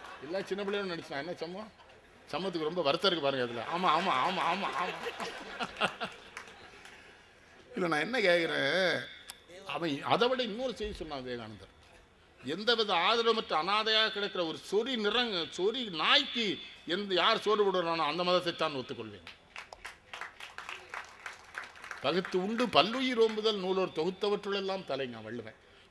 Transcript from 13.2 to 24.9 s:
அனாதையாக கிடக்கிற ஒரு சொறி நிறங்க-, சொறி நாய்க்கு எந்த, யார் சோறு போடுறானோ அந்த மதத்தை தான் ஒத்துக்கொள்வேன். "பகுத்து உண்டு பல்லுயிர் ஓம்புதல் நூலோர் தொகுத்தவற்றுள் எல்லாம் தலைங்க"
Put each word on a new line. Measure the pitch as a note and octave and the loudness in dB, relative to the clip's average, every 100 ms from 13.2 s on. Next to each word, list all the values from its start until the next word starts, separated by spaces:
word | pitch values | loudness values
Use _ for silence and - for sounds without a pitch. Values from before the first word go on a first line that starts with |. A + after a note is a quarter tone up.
| A#3 A3+ G#3+ | 4 2 0
அனாதையாக | E3+ E3+ G#3 A3 A3 A3 | 0 2 2 4 4 2
கிடக்கிற | G3+ G3+ F#3+ E3 | 0 -2 0 -2
ஒரு | D3+ - | -4 0
சொறி | G3 A#3 B3 | 0 2 0
நிறங்க-, | G#3 A#3 A#3+ F3+ D3+ | 2 2 0 -2 -4
சொறி | - F#3+ B3 A3+ | -2 0 0 -4
நாய்க்கு | D#3+ F3+ C#4 C#4 A#3+ G#3+ C3+ - - - | 0 4 4 2 0 0 -2 -8 -12 -4
எந்த, | F#3 G3+ | -2 2
யார் | F3 F#3+ A3 | 4 4 4
சோறு | G#3 G#3+ | 4 4
போடுறானோ | G3+ F#3 E3+ E3 D3 | 4 2 2 0 0
அந்த | E3 | 2
மதத்தை | F3+ F3+ E3+ E3+ | 2 4 2 0
தான் | D#3+ | -2
ஒத்துக்கொள்வேன். | C#3 A#2+ A#2+ A2 G2+ - - - - - - - - - - - - - - - - - - - - - - - - - - - - | -2 -6 -8 -10 -12 -16 -20 -20 -18 -18 -16 -16 -18 -18 -14 -14 -14 -16 -14 -12 -14 -12 -12 -14 -16 -16 -16 -16 -14 -14 -16 -14 -4
"பகுத்து | C3+ F3 F#3 F#3 | 0 0 2 0
உண்டு | F#3+ A3+ B3 | 0 0 6
பல்லுயிர் | D3 F3+ B3 C4 A#3 | 6 6 2 0 4
ஓம்புதல் | A3+ G#3+ G#3+ G#3 | 4 4 0 0
நூலோர் | F#3 F#3+ F#3 D#3+ | 0 2 0 0
தொகுத்தவற்றுள் | E3+ F#3 G3+ G3+ G3+ | -2 0 0 0 -2
எல்லாம் | G3 F#3+ G3 | -2 -2 -4
தலைங்க" | - | -4